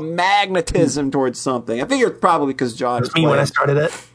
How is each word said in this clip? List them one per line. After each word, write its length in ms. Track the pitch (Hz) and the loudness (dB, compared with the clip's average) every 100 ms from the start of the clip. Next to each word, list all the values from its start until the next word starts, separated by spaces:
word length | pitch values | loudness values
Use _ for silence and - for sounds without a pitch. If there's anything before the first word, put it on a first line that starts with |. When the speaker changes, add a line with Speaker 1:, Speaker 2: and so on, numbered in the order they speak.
Speaker 1:
Mm-hmm. 80 | 156 | 0
Speaker 2:
a 60 | |
magnetism 960 | 170 180 202 202 185 165 185 160 135 139 | -2 2 2 2 -2 0 2 2 0 -2
towards 280 | 139 131 120 | 0 -2 -2
something. 440 | - 127 117 117 | -4 -4 -4 -4
I 20 | |
figure 240 | 147 185 151 | -2 0 0
it's 100 | - | 2
probably 340 | 196 165 143 | 2 2 0
'cause 180 | 131 127 | -2 -4
John 300 | 113 123 120 | -2 -2 -2
Speaker 1:
That's 80 | 123 | -2
Speaker 2:
is 40 | 165 | 0
Speaker 1:
me 60 | |
when 100 | 156 | 2
I 20 | |
Speaker 2:
playing. 120 | 139 139 | 2 0
Speaker 1:
started 300 | - 139 143 | 0 0 2
it. 160 | 160 - - | 0 -4 -14